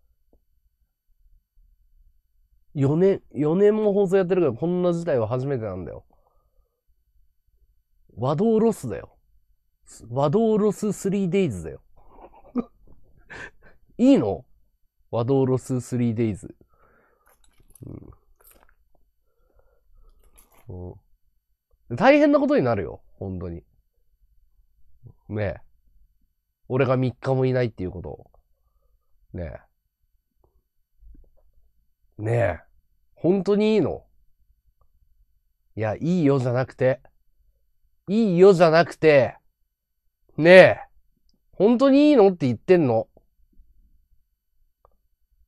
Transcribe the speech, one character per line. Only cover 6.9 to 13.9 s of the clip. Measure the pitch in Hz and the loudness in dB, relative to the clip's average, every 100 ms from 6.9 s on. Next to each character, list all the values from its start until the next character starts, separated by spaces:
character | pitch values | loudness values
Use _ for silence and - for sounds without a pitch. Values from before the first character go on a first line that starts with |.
| _ _ _ _ _ _ _ _ _ _ _ _ - | _ _ _ _ _ _ _ _ _ _ _ _ -8
和 | 123 151 | -4 -2
道 | 220 220 | 0 2
ロ | 226 | 0
ス | - 123 | -2 -8
だ | 76 | -12
よ。 | - _ _ _ _ _ _ _ _ - - | -14 _ _ _ _ _ _ _ _ -20 -10
ワ | 120 147 | -4 0
ド | 190 226 214 | 0 2 2
ー | |
ロ | 208 | 0
ス | - 214 | -2 -6
ス | 185 196 | -4 -4
リ | 202 196 | -2 -2
ー | |
デ | 190 180 | 0 -2
イ | |
ズ | 92 | -4
だ | 80 | -12
よ。 | 65 _ - - - - - - | -16 _ -20 -20 -20 -20 -20 -10
<laughs> | 254 - _ - - - - _ - - - - - _ | -10 -10 _ -20 -20 -20 -20 _ -20 -20 -20 -20 -20 _